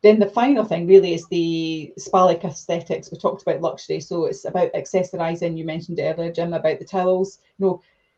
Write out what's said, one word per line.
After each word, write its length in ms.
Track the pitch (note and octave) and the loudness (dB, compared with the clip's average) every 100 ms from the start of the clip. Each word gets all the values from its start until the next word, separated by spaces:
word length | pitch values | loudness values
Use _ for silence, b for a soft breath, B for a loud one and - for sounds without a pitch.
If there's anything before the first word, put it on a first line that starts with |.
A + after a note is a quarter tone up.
Then 180 | G#3 A3 | 6 6
the 80 | G3 | 4
final 360 | - B3+ C4+ | 2 2 2
thing 220 | G#3+ E3+ E3+ | 2 -2 8
really 280 | F#3+ F#3+ | 8 8
is 120 | E3 - | -2 -2
the 640 | F3 E3 E3 E3 D#3+ D3 - | -2 -2 -2 -4 -6 -10 -14
spa-like 480 | - F#3 F#3 E3+ | 0 4 4 2
aesthetics. 640 | F3 - - E3+ E3+ D#3+ - | -4 -10 -6 -6 -4 -10 -8
We 60 | E3 | -6
talked 260 | E3+ - | -6 -4
about 200 | - D3+ | -4 -2
luxury, 380 | D#3+ - - D#3 | -4 -6 -8 -8
so 260 | - F3 D#3+ | -6 -4 -4
it's 180 | - | -6
about 280 | - - C3+ | -6 -2 -2
accessorising. 800 | - - F#3+ F3+ F3 E3 E3+ E3+ D#3+ | -2 -2 -2 -2 -4 -4 -4 -6 -6
You 80 | |
mentioned 340 | D#3+ D#3+ E3+ E3 | -8 -8 -8 -6
it 160 | D#3 D#3+ | -4 -4
earlier, 120 | E3+ | -6
Jim, 220 | E3 E3+ | -4 -4
about 260 | E3 D#3+ C#3+ | -2 -2 -2
the 60 | |
towels. 540 | - F#3+ F3+ F#3 F#3+ - _ _ | -4 -2 0 0 0 -6 _ _
You 80 | F#3+ | -2
know, 160 | F3 b b b | -2 b b b